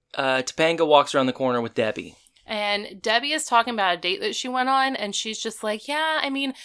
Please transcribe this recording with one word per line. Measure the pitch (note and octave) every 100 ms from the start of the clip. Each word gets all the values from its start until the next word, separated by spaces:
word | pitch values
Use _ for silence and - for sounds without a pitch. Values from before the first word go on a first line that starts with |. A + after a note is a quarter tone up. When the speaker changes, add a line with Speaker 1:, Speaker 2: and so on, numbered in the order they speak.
| _
Speaker 1:
uh, | - C3+ C3
Topanga | B2+ - D#3+ E3 D#3+
walks | C#3+ C#3
around | C#3+ C3
the |
corner | B2 C3 B2
with | A#2
Debbie. | - A2 G#2+ - - _ _ -
Speaker 2:
And | A3 G#3 G3+ G#3+ G3
Debbie | A3+ A3+ C#4+
is | D#4 -
talking | A#3+ A#3
about | A3+ F#3+ F3
a |
date | F3+ F#3
that | G#3+ A3+
she | B3+
went | B3+ B3+
on, | C4+ C4+
and | C4 G#3
she's | G3 A3 -
just | A3 -
like, | G#3+ G#3+ -
"Yeah, | D4+ D#4+ D#4
I | C#4
mean, | C4+ C#4 C4